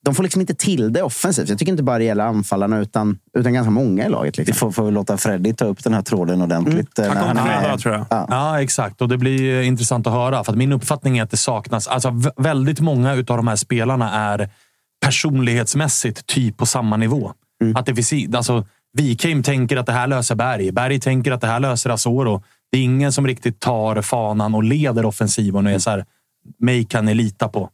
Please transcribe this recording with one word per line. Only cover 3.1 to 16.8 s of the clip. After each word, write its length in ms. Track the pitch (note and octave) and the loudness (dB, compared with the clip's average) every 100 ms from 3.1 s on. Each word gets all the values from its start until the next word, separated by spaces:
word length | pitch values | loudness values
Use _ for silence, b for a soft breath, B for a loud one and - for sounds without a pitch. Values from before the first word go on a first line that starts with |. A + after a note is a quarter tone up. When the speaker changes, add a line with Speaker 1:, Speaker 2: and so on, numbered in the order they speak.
| G2 _ - | -2 _ 0
Speaker 1:
utan 160 | B2 | 2
ganska 180 | B2 A2+ | 2 2
många 340 | G#2+ C3 F#2+ C#3+ | 2 2 0 0
i 40 | |
laget, 280 | - D2 - | -2 -2 -2
liksom. 160 | - | -2
Speaker 2:
Det 40 | A#2+ | 0
får, 120 | A2+ | -2
får 140 | G2 G#2+ | 0 0
vi 60 | |
låta 260 | G#2 F#2+ G2+ | 0 0 -2
Freddy 360 | - F#2+ G2 | 0 0 0
ta 120 | A2+ A2+ | 0 -2
upp 180 | G2 | -2
den 100 | A#2 | 0
här 80 | A2 | 0
tråden 400 | F#2+ G#2 E2+ F2+ | 0 0 2 2
ordentligt, 580 | E2+ E2+ F2 E3 D#3 - | 2 2 2 0 0 -2
Speaker 1:
Mm. 120 | G#2 | 0
Speaker 2:
eh, 60 | G2+ | 0
Speaker 3:
Han 100 | A2 | 0
Speaker 2:
när 60 | |
Speaker 3:
kom 40 | B2 - | 0 0
Speaker 2:
han 100 | - | 0
Speaker 3:
fredag, 120 | G2 | 0
Speaker 2:
är 40 | C3 | -2
Speaker 3:
tror 160 | B2 G#2+ | -2 -4
jag. 100 | G#2 | -2
Speaker 2:
Ja. 160 | A2+ - | -4 -2
Speaker 4:
Ja, 320 | B2 D3+ D3+ | -2 0 -2
exakt. 400 | C3 - G#2+ - | -2 -2 -4 -2
Och 80 | B2 | -2
det 80 | B2+ | 0
blir 240 | B2+ C3+ | 0 0
ju 220 | C3 B2+ B2+ | 0 0 0
intressant 420 | B2+ A#2+ B2 A2+ | 0 0 0 0
att 60 | |
höra. 300 | B2 B2 C3 | 0 0 0
För 80 | G#2 | 0
att 60 | G#2+ | 0
min 140 | C3 | 2
uppfattning 460 | C3+ - D3 C#3 B2 | 0 0 -2 0 0
är 60 | |
att 80 | A2 | 0
det 60 | A2+ | -2
saknas... 500 | - A2+ - A2+ - | -2 -4 -2 -4 -2
Alltså, 220 | B2 B2+ | -2 0
v-, 220 | A#2+ C3 - | 0 0 0
väldigt 420 | C#3 C#3+ C3+ D3 | 0 2 0 2
många 340 | D#3+ C3+ B2 | 2 2 2
utav 240 | C3+ A#2+ A#2+ | 0 0 0
de 100 | A#2 | 0
här 80 | G#2+ | -2
spelarna 560 | - A#2 A#2 C3 A2 | -2 -2 0 0 0
är 360 | G#2+ G#2 G#2 G2+ b b b b _ C3+ - | 0 -2 -2 -4 b b b b _ -2 0
personlighetsmässigt 1040 | D#3 C3+ A#2+ A#2+ A2 C#3+ D3+ - A#2+ G#2 - | 0 0 2 0 0 -2 0 -2 -4 -6 -4
typ 320 | - A#2+ - | 0 0 0
på 80 | A#2 | -2
samma 320 | C3 | 0